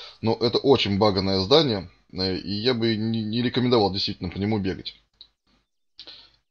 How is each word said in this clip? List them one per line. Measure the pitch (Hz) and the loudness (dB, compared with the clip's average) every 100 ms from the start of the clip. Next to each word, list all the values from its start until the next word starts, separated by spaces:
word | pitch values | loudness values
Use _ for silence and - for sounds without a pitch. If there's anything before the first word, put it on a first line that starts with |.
| - - | -20 -4
но | 110 113 | -2 0
это | 117 110 | 0 0
очень | 139 120 98 98 | 4 4 4 2
баганое | 107 95 95 95 | 2 2 0 -2
здание, | 95 147 151 101 90 _ _ | 4 4 4 -2 -6 _ _
э, | 92 95 92 | -6 -4 -4
и | - | -4
я | 101 117 | -4 -2
бы | 117 113 107 | 0 0 0
не, | 110 113 | -2 -2
не | 107 113 | -2 -2
рекомендовал | 123 127 123 120 98 | -2 0 2 4 2
действительно | 98 - 98 92 | 0 -6 -6 -8
по | 92 | -4
нему | 101 110 | -2 -2
бегать. | 95 85 - - _ _ - _ _ _ _ _ _ - - - - _ _ | -2 -6 -10 -18 _ _ -20 _ _ _ _ _ _ -20 -20 -20 -20 _ _